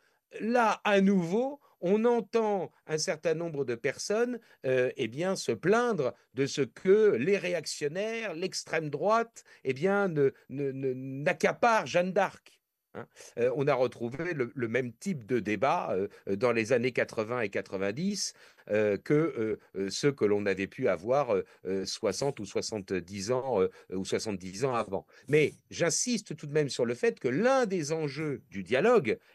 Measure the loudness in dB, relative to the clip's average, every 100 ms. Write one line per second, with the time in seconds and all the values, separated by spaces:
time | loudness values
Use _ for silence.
0 | _ _ _ -8 0 4 4 2 2 4
1 | 6 4 2 0 -2 -4 _ -6 0 2
2 | 4 2 0 0 0 0 -4 _ -6 -4
3 | -2 -2 0 0 -2 -4 -4 -2 -2 -4
4 | -2 0 0 -4 -10 _ 0 2 2 0
5 | -4 -2 -2 -2 -2 0 4 4 2 0
6 | -2 -4 _ -4 -2 0 -4 -2 4 6
7 | 6 4 2 0 0 -4 -6 -6 -4 -4
8 | -4 -4 -6 -6 -6 -6 -4 -2 -2 -2
9 | 2 2 2 -6 -20 -10 -4 0 2 2
10 | 2 4 2 2 -10 -6 -6 -4 -4 -4
11 | -6 -4 -2 0 0 2 4 4 2 0
12 | 0 0 -2 -4 -20 _ _ _ _ -16
13 | -16 -18 -12 -2 0 0 0 2 0 -2
14 | -8 -6 -6 -4 -4 -4 -2 -2 -4 -6
15 | -6 -6 -2 -2 0 0 0 0 -2 -2
16 | -4 -6 -6 0 2 2 2 2 2 0
17 | -2 -2 -4 -4 -4 -4 -6 -4 -4 -2
18 | -4 -4 -6 -10 -20 _ -2 2 2 0
19 | 2 2 2 0 -4 -4 _ -6 -4 0
20 | 0 2 2 2 2 0 -2 -2 0 0
21 | 0 0 2 0 -2 -10 -6 -4 -4 -2
22 | -2 0 -2 -4 -6 -6 -4 -6 -4 -4
23 | -4 -8 -2 -2 0 2 0 -2 -10 -8
24 | -4 -4 -4 -8 -8 -4 -2 -2 -2 -6
25 | -8 -16 0 2 2 -2 -12 -2 -2 0
26 | -2 -4 -4 -12 -4 -2 0 0 -2 0
27 | -2 0 -2 2 2 2 2 -2 -2 -2
28 | -4 -4 -4 -6 -8 -10 0 2 6 4
29 | 4 -2 _